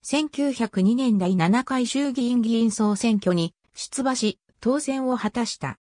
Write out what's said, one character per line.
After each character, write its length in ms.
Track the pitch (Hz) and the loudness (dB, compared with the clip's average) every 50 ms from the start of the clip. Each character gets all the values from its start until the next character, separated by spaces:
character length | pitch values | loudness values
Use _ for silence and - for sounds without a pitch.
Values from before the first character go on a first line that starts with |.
千 260 | _ - - 294 311 294 | _ -2 -2 -2 -2 -2
九 240 | - - 285 285 | -2 -2 -2 -2
百 300 | 254 - 233 208 - 190 | 0 -2 -4 -2 0 2
二 120 | 185 196 233 | 2 2 2
年、 220 | 247 269 247 220 | 2 2 2 2
第 200 | 196 185 180 190 | 2 2 2 2
七 280 | 185 165 175 202 247 254 | 2 4 4 4 2 2
回 220 | - 269 254 247 | 0 -2 -2 -2
衆 260 | 220 - 269 285 285 | -2 -2 -2 -2 -2
議 120 | 247 277 247 | -2 -2 -2
院 180 | 240 247 247 | 0 0 0
議 120 | 226 220 226 | 2 2 2
員 160 | 226 226 226 | 2 2 2
総 260 | 202 - 214 208 208 | 2 2 0 0 0
選 200 | 196 - 233 220 | 0 2 2 0
挙 180 | 202 - 185 180 | 2 2 2 2
に 200 | 175 165 165 _ _ _ _ | 2 0 -2 _ _ _ _
出 300 | _ - - - - - | _ -16 -16 -10 -6 -2
馬 120 | 254 269 262 | -2 -2 0
し、 240 | 247 - 214 - _ _ _ _ _ | 0 -2 -2 -2 _ _ _ _ _
当 200 | - 226 262 294 | -2 0 0 0
選 280 | 294 - 269 269 262 254 | 0 -2 -4 -2 -2 -2
を 80 | 254 | -2
果 140 | 240 - 214 | -2 -2 -4
た 160 | - 240 233 | -2 -2 -4
し 120 | - - - | -4 -6 -8
た。 200 | - 135 - _ _ | -8 -10 -10 _ _